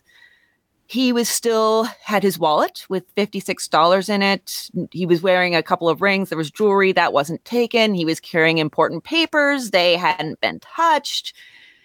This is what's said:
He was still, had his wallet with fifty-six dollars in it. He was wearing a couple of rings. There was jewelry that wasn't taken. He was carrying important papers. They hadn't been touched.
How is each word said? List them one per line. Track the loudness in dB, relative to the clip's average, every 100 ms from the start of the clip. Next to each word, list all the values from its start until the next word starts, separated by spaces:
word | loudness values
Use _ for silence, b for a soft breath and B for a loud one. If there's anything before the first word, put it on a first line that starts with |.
| _ b b b b b b _ -10
He | -2 0
was | 2 0
still, | -2 0 2 2 2 0 -6
had | -4 0
his | 0 0
wallet | 2 2 0 -4 -8
with | -8 -6 -4
fifty-six | -4 -4 -8 -8 -2
dollars | 2 4 4 2
in | 0
it. | 0 0 -4 -12 -10 -8 -8
He | -4 0
was | 2
wearing | 2 2 2 0
a |
couple | 0 0 0
of | 0
rings. | 0 0 -2
There | -4
was | -6
jewelry | -2 2 4 2
that | 2 2
wasn't | 0 -2 -6 -6
taken. | -2 0 0 0
He | 0 -2
was | -4
carrying | -4 0 2 2
important | 0 0 -2 -2
papers. | -4 -2 0 0 0 0 0
They | 0 2 2
hadn't | 0 -2 -4 -4
been | -6 -6
touched. | -10 -2 0 0 -2 -10 -12 -16 b b b b